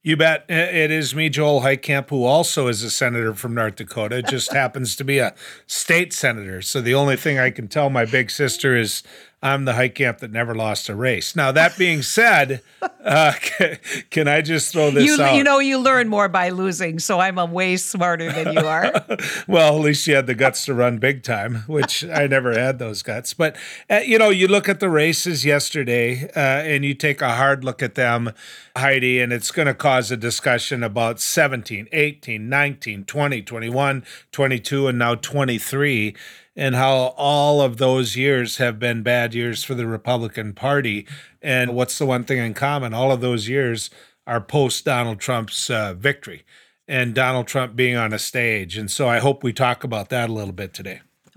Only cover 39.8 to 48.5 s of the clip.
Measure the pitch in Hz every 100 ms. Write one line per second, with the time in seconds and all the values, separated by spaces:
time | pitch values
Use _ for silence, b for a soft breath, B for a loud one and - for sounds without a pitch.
39.8 | 113 110 - 123 113 - 104 101 131 143
40.8 | 123 101 98 143 B B 151 127 127 120
41.8 | 127 - 139 123 117 131 117 104 143 147
42.8 | 123 113 135 127 123 120 104 135 127 113
43.8 | - b b b - 117 98 147 131 -
44.8 | - 123 117 104 - 120 110 - - 117
45.8 | 104 90 127 139 - 80 _ b b b
46.8 | - 131 123 117 127 127 120 139 123 113
47.8 | 127 123 110 107 - 131 117